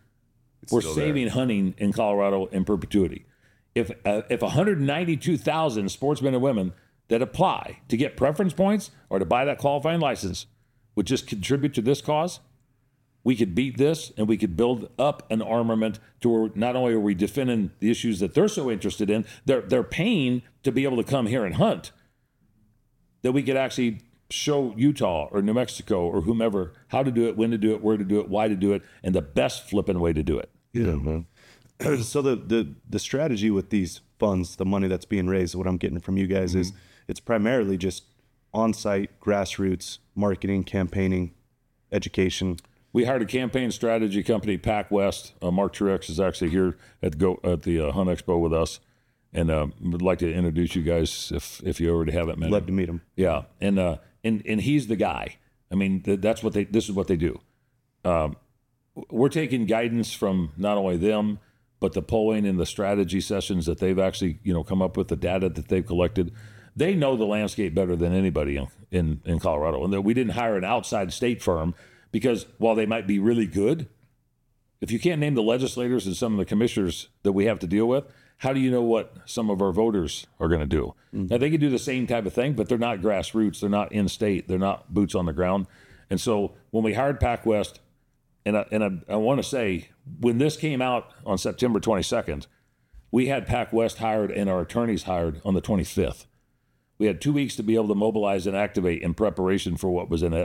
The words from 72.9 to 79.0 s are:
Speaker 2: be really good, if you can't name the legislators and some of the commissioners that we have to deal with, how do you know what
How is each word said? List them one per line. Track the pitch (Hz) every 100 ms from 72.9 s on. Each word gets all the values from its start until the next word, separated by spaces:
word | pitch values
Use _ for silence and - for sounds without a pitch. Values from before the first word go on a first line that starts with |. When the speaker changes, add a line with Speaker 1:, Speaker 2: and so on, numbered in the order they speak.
| 113 98
Speaker 2:
be | 104
really | 104 117 98
good, | 87 104 165 - _ _ _ _ _ _ _ _ _
if | 98
you | 113
can't | 175 160
name | 147
the | 131
legislators | 110 127 131 123 123 123 95
and | 87
some | 120
of | 104
the |
commissioners | 92 104 117 - 92 - - _
that | 101
we | 98 104
have | 98
to | 87
deal | 101 113
with, | 131 139 - _ _
how | 131
do | 135
you | 131
know | 123
what | 117 113